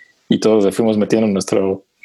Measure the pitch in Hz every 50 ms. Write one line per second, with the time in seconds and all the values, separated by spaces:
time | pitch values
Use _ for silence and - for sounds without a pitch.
0 | - _ _ _ _ - 113 - - 110 110 107 98 95 - - 113 110 107 107
1 | 101 - 117 110 113 107 98 95 92 - 113 104 95 95 95 95 - _ _ _